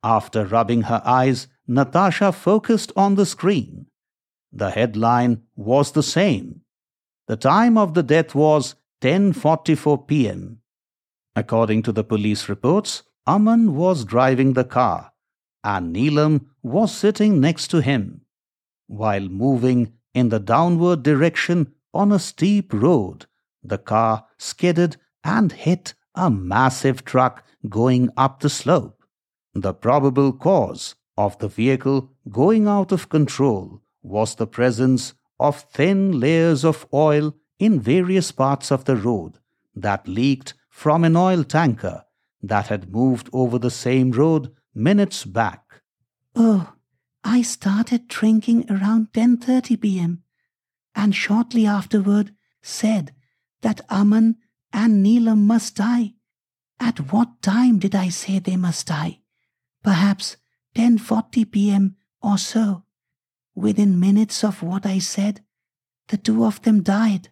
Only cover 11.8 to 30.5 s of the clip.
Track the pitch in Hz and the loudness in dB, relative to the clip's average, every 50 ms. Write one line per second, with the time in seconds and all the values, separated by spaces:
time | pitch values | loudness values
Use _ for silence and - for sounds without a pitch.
11.8 | 107 120 101 110 104 - 110 107 104 107 104 - - - 101 - - 127 170 208 | 0 -2 -4 -4 -2 -2 -2 -2 0 -2 -4 -4 -6 -8 -8 -2 0 0 0 0
12.8 | 208 - - - _ _ _ _ _ - 160 208 208 220 233 233 226 208 143 139 | -2 -4 -12 -12 _ _ _ _ _ 0 2 2 4 4 4 4 4 2 2 0
13.8 | 175 185 185 147 113 101 110 120 127 131 135 123 135 135 127 131 123 127 - 127 | 0 0 0 -2 -4 -2 2 2 4 4 4 4 2 2 2 0 -2 -2 0 0
14.8 | 127 107 82 - - - _ _ _ _ _ _ _ _ _ _ - 107 101 95 | 0 0 -2 -4 -8 -16 _ _ _ _ _ _ _ _ _ _ -6 -6 -4 -4
15.8 | 87 82 82 98 123 151 147 151 151 156 156 143 135 _ _ _ - 120 127 190 | -6 -6 -4 -2 -2 0 2 2 2 2 2 0 -2 _ _ _ -10 -4 -2 0
16.8 | 226 202 - - - 208 208 - 208 214 202 147 131 160 165 - - - - 165 | 0 0 -2 0 0 0 2 2 2 2 4 4 2 2 0 -2 -6 -2 0 0
17.8 | 139 135 139 120 98 - - - _ _ _ _ _ _ _ _ _ _ _ _ | 0 2 0 -2 -4 -6 -12 -20 _ _ _ _ _ _ _ _ _ _ _ _
18.8 | _ - 104 101 110 107 101 98 98 92 92 98 117 139 135 120 120 127 127 123 | _ -18 -10 -4 -2 -2 -2 -2 -4 -6 -6 -2 0 0 0 2 0 0 2 0
19.8 | 117 110 _ _ _ _ _ 123 123 117 113 110 98 95 117 139 170 180 175 165 | -2 -2 _ _ _ _ _ 0 0 0 0 -2 0 0 2 2 2 2 0 2
20.8 | 170 180 180 151 120 147 151 135 160 170 165 - - - 175 175 151 - _ _ | 2 0 0 0 0 0 2 2 2 0 0 -2 -4 -2 0 0 -2 -2 _ _
21.8 | _ _ - - 202 202 208 185 - - - - 156 190 208 202 - _ - 101 | _ _ -4 -2 0 2 2 0 -2 -6 -4 -2 0 2 2 0 0 _ -2 0
22.8 | 107 175 175 127 98 90 - - - _ _ _ _ _ _ _ - 85 98 98 | 2 4 2 2 0 -4 -10 -16 -20 _ _ _ _ _ _ _ -8 -8 -8 -8
23.8 | _ - 107 110 113 113 110 113 - _ _ _ - - - _ - 175 170 170 | _ -2 0 2 2 2 0 -2 -6 _ _ _ -14 -14 -6 _ 0 0 2 2
24.8 | 175 165 - _ _ _ _ _ _ 156 196 226 214 160 - - - 156 180 180 | 0 0 -2 _ _ _ _ _ _ -2 0 0 0 0 -2 -2 -2 -2 -2 -2
25.8 | _ - - _ _ _ _ 170 185 170 107 98 90 90 95 113 131 131 131 - | _ -18 -20 _ _ _ _ -2 0 0 0 -2 -4 -2 0 2 2 2 0 0
26.8 | - 139 127 131 - - - 131 127 127 - - _ _ _ _ - 107 110 110 | -2 -2 -2 -2 -8 -2 0 2 2 2 -2 -6 _ _ _ _ -14 -6 -2 0
27.8 | 117 131 127 123 123 117 - 127 131 135 131 _ - 147 - - - 147 175 156 | 2 2 2 2 2 0 0 0 -2 -2 -2 _ -4 -4 -4 -4 -2 0 0 0
28.8 | 101 98 _ _ _ _ _ _ _ _ _ _ _ _ _ 101 92 95 87 _ | -2 -6 _ _ _ _ _ _ _ _ _ _ _ _ _ -6 -6 -6 -6 _
29.8 | - 113 131 147 135 139 127 139 139 135 127 135 - 175 | -2 0 0 2 2 0 2 2 0 0 -2 -2 0 2